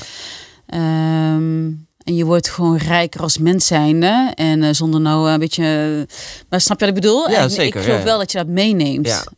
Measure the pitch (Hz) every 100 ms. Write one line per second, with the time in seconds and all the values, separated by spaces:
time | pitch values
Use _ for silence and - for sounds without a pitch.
0 | - - - - - - - 170 160 160
1 | 160 160 160 160 160 160 160 156 160 _
2 | - 170 165 175 - - 170 165 156 170
3 | 170 170 165 151 165 185 - 165 151 165
4 | 180 240 262 - 160 156 151 147 160 156
5 | 156 156 156 156 160 - 160 151 151 151
6 | 143 - - - - 180 - 202 202 190
7 | 208 247 330 220 131 202 143 101 98 -
8 | 220 220 190 190 165 175 214 190 143 135
9 | 117 107 -